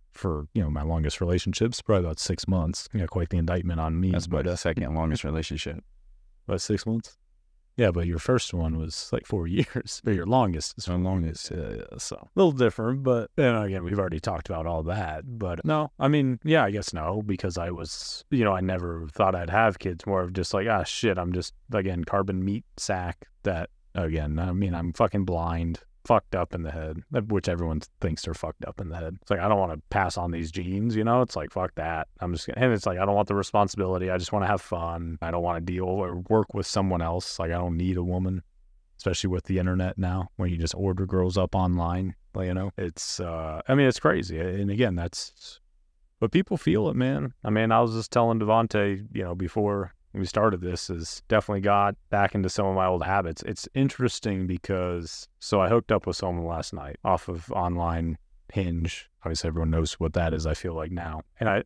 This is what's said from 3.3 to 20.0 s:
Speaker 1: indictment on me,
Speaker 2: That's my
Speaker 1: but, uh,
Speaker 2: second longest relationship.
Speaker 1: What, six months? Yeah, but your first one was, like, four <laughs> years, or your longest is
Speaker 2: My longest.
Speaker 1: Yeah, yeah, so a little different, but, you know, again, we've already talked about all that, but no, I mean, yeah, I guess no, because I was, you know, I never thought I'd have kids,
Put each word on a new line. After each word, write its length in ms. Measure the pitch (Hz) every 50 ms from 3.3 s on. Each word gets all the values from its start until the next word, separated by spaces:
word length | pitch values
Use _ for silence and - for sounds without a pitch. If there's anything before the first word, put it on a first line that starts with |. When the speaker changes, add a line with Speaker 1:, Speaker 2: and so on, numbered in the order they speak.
| -
Speaker 1:
indictment 420 | 87 82 85 87 90 85 87 85 82
on 200 | 80 80 82 85
me, 120 | 92 92
Speaker 2:
That's 160 | 87 82 80
my 140 | 87 85 76
Speaker 1:
but, 60 | 67
uh, 80 | 87 87
Speaker 2:
second 400 | - - 87 80 78 71 65 78
longest 280 | 80 82 80 78 78 -
relationship. 600 | 71 76 80 78 - 73 - - - 80 82 - - - - - - - - - _ _ _ _
Speaker 1:
What, 140 | - 95 87
six 260 | - - 107 95 -
months? 320 | 113 113 113 - - - _ _ _ _ _ _ _ _ _ _ _ _
Yeah, 140 | - 120 98
but 140 | 85 87 85
your 140 | 87 85 80
first 340 | - - 127 123 - - -
one 240 | 87 82 80 78
was, 320 | 80 78 78 - - - - -
like, 120 | - -
four 220 | - - 95 85
<laughs> 0 |
years, 540 | 82 92 110 - - - 123 - - - - -
or 60 | 117
your 140 | 104 92 85
longest 480 | 98 120 131 117 95 85 76 - - -
is 100 | - -
Speaker 2:
My 80 | - 90
longest. 560 | 87 90 92 95 90 82 80 80 - - -
Speaker 1:
Yeah, 240 | - 85 73 52 52
yeah, 220 | 52 - - -
so 180 | - - - -
a 120 | - - - -
little 160 | 190 196 170
different, 520 | 143 127 123 113 - - 110 117 131 139 135
but, 280 | 131 123 117 107 - _
you 60 | - 135
know, 180 | 123 117 110
again, 220 | 104 101 95 92 85
we've 160 | 90 101 101
already 200 | 95 90 82 78
talked 300 | - 117 90 80 - -
about 160 | 92 80 80
all 180 | 85 85 80 80
that, 400 | 85 90 107 92 80 78 - - 135 120 113
but 240 | 104 90 85 - -
no, 280 | 151 156 151 151 - -
I 100 | - 139
mean, 320 | 139 151 151 139 131 127 113 -
yeah, 200 | 156 160 156 123
I 80 | 98
guess 220 | 101 104 98 - -
no, 280 | 82 76 82 98 107
because 360 | 107 107 98 - - 92 85
I 120 | 90 85 87
was, 560 | 90 85 - - - - - - - - - -
you 140 | 147 127 113
know, 100 | 104 95
I 80 | 92
never 460 | 92 92 92 90 87 87 82 82 82 76
thought 240 | - - 101 95 92
I'd 140 | 87 85 82
have 300 | 90 110 113 110 95 -
kids, 260 | - 95 87 82